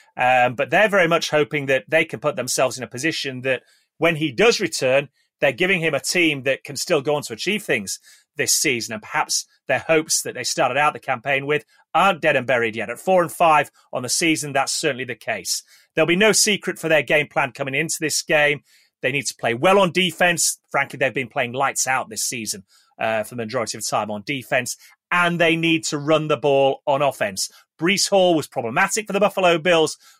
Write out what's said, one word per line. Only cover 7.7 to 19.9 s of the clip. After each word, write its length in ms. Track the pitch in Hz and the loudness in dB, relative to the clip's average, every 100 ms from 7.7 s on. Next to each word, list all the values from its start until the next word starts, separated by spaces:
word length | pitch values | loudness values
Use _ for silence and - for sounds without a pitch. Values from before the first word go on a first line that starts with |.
| 135 95 - _ - _ - | -4 -4 -10 _ -20 _ -6
this 160 | 127 | -2
season. 400 | - 160 123 110 | 0 0 -2 -4
And 100 | 110 | -10
perhaps 440 | - 151 147 - - _ - | -6 -4 -2 -4 -8 _ -4
their 140 | 127 | -2
hopes 420 | - 160 156 - | 2 0 0 -2
that 120 | 135 | -4
they 100 | 117 | -8
started 320 | 123 - 139 127 | -6 0 0 2
out 140 | 147 | 0
the 60 | 135 | 0
campaign 480 | - 127 139 139 139 | -4 -6 -2 -2 0
with 180 | 147 - _ _ | -2 -4 _ _
aren't 280 | 156 190 170 | 2 2 2
dead 160 | 156 139 | 2 0
and 100 | 120 | 2
buried 300 | 127 117 110 | 0 0 -2
yet. 140 | 104 | -8
At 80 | 117 | -6
four 240 | - 185 | 2 2
and 100 | 165 | 2
five 380 | - 170 151 139 _ _ | 2 4 4 2 _ _
on 100 | - | -8
the 60 | 123 | -4
season, 440 | - 170 156 147 | 0 0 0 -2
that's 200 | 135 131 | -2 -2
certainly 320 | - 160 123 | -2 -2 -4
the 100 | 127 | -6
case. 480 | 117 - 110 92 - - _ _ | -10 -8 -8 -6 -8 -8 _ _
There'll 120 | - 156 | -2 2
be 100 | 175 | 4
no 160 | 220 | 4
secret 460 | 196 - 196 - 170 | 4 2 0 -4 -6
for 100 | 165 | 0
their 140 | 156 | 0
game 240 | 135 156 147 | 2 0 0
plan 240 | - 139 | -2 -4
coming 220 | - 135 | -4 -6
into 220 | 135 160 - | -4 -4 -4
this 240 | 156 - | -4 -4
game. 380 | - 156 147 147 _ _ _ _ | 0 2 2 0 _ _ _ _
They 100 | 135 | -4
need 140 | 139 123 | -4 -6
to 80 | |
play 200 | - 120 | -4 -4
well 240 | 117 165 196 | 0 4 4
on 140 | 185 | 4